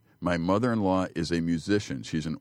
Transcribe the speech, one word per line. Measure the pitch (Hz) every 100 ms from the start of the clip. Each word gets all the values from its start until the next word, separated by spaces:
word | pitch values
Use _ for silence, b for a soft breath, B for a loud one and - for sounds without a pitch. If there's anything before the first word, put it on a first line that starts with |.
| b b
my | 87 85
mother-in-law | 87 101 123 113 95 92 92 -
is | 80
a | 85
musician. | 85 82 95 104 - 65
She's | - 80 80
an | 76